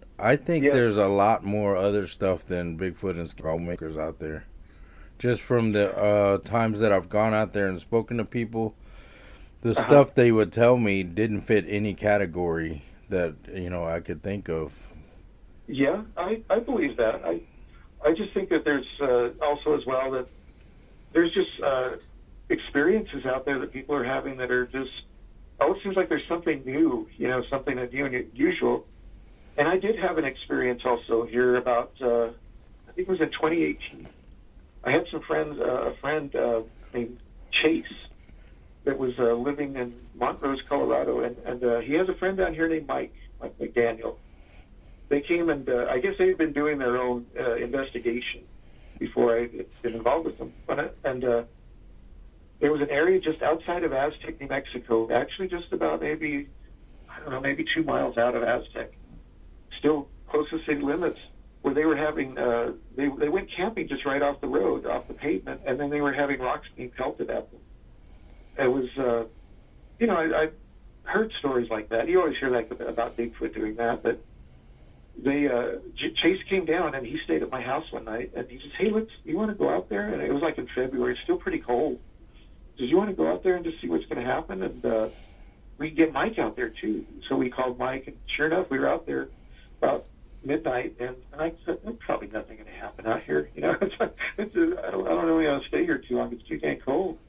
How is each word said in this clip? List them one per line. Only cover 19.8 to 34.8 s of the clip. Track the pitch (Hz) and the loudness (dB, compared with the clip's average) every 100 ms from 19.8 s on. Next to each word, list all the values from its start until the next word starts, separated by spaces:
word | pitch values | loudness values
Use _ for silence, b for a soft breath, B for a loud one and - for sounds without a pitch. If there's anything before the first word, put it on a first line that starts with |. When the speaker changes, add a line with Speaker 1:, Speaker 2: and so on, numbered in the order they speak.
| 135 | 2
Speaker 2:
well | 131 135 | -2 0
that | 131 127 - - - - - - - - | -4 -6 -14 -20 -20 -20 -20 -20 -20 0
there's | 160 170 | 4 4
just, | 196 170 - | 2 -2 -2
uh, | 143 131 127 - - - - - - | 0 0 0 -6 -12 -20 -20 -12 -4
experiences | 175 - 143 156 214 - 139 127 | -4 0 2 4 4 0 -6 -2
out | 131 147 | -2 0
there | 135 | -2
that | 147 | -4
people | 131 135 143 | -8 -4 -2
are | |
having | 123 135 135 131 | 0 -2 -4 -6
that | 123 | 0
are | 127 123 | 0 0
just, | 135 131 - - - - - - - | -4 -6 -10 -16 -20 -20 -20 -12 0
oh, | 143 | 0
it | 190 | 0
seems | 196 185 | 0 0
like | 175 | 2
there's | 151 - | 0 -2
something | 170 165 139 127 | -2 0 -2 -2
new, | 143 160 117 107 - | 2 4 2 -4 -4
you | 127 | -2
know, | 127 - | -2 -2
something | 135 143 127 | -4 -2 -4
new | 123 131 139 | -4 -2 -2
and | 123 | -2
unusual. | - 120 165 - 120 123 - - - - - - - - | -6 0 2 4 2 2 -2 -18 -20 -20 -20 -20 -4 0
And | 156 | 2
I | 185 | 4
did | 202 214 | 2 0
have | 185 160 | 0 0
an | 139 | -2
experience | - - 135 127 120 | -4 -4 -2 0 0
also | 127 117 - 113 113 | 0 0 2 0 2
here | 120 127 127 | 2 4 4
about, | 123 120 123 - | 4 2 0 -2
uh, | 123 117 117 - - - - - - | 2 2 2 -4 -18 -20 -20 -20 -10
I | 180 | -6
think | 185 | -2
it | |
was | 175 | 0
in | 156 | 0
twenty | - 160 165 | 0 0 2
eighteen. | 156 147 - - - - - - - - - - | 0 -2 -10 -14 -18 -20 -20 -20 -20 -20 -20 -8